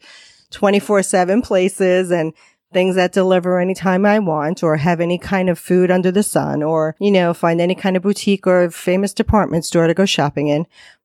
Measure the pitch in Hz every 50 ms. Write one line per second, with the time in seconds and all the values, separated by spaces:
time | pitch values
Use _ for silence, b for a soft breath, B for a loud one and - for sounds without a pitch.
0 | B B B B B B B B B B - - 208 196 202 226 - - 208 196
1 | 185 - - 185 180 175 196 247 240 - 214 185 185 190 - - 190 185 180 185
2 | 185 170 180 170 160 160 b b b b b b _ _ - 180 185 190 180 185
3 | 180 180 - 196 180 185 185 180 175 185 185 180 180 185 185 - 160 190 185 185
4 | 202 208 208 220 202 170 156 151 147 156 185 - 175 160 156 147 143 180 175 160
5 | 170 170 180 175 - - 202 185 190 185 170 - - - 180 185 180 175 180 190
6 | 175 185 180 208 214 - - 151 139 147 143 151 147 156 160 160 156 160 151 -
7 | 196 208 196 185 175 170 170 - 170 170 165 170 170 180 185 - - 196 185 185
8 | 175 202 196 - - 208 196 185 - 185 180 180 180 170 - - - 180 180 190
9 | 202 196 - - 220 - 226 208 175 - 156 170 - - - 170 165 165 160 190
10 | 196 196 - - 143 143 - 143 147 147 147 151 170 b b b b b b b